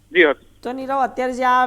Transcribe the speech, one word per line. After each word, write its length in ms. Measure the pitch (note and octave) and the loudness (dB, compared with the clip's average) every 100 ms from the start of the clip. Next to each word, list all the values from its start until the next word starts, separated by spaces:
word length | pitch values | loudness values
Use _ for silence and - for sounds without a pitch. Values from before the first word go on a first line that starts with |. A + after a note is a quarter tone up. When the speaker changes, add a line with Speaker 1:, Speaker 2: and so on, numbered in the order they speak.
| _ | _
Speaker 1:
જી, 120 | F3+ | 2
હર્ષ. 120 | D3+ C3 - _ | 2 2 -8 _
Speaker 2:
તો 100 | A#3+ | -12
નીરવ, 260 | C4 C4 C4+ | -10 -4 -2
અત્યારે 340 | B3 B3+ B3+ | -2 -2 -6
જે 120 | B3 | -2
આ 220 | B3+ B3+ | 0 2